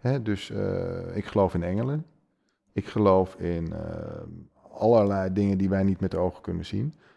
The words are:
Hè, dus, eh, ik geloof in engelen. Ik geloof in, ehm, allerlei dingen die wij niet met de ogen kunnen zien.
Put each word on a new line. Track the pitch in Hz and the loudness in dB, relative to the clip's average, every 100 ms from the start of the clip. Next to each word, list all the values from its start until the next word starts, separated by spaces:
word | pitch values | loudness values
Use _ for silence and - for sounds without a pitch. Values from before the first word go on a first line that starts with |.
Hè, | 123 135 | -2 -2
dus, | 110 101 - | -2 -4 -4
eh, | 101 98 92 90 90 90 87 | -6 -4 -4 -4 -6 -8 -8
ik | |
geloof | - 104 92 | -2 2 2
in | 90 | 2
engelen. | 85 95 123 147 156 _ _ _ _ _ _ | -2 -2 -2 -4 -8 _ _ _ _ _ _
Ik | - - | -8 -4
geloof | - 101 95 92 | 2 6 6 4
in, | - 87 85 82 | -2 -4 -2 -4
ehm, | 80 78 80 76 76 76 82 82 _ - - | -6 -8 -8 -10 -12 -14 -16 -20 _ -20 -2
allerlei | 110 117 101 98 95 | 4 6 6 2 0
dingen | 92 101 98 | 2 2 2
die | 98 | 2
wij | 98 | 2
niet | 98 95 | 2 2
met | 95 | -2
de | 87 | 0
ogen | 90 - | -2 -2
kunnen | - 87 | -8 -8
zien. | 85 101 131 - _ | -6 -4 -4 -8 _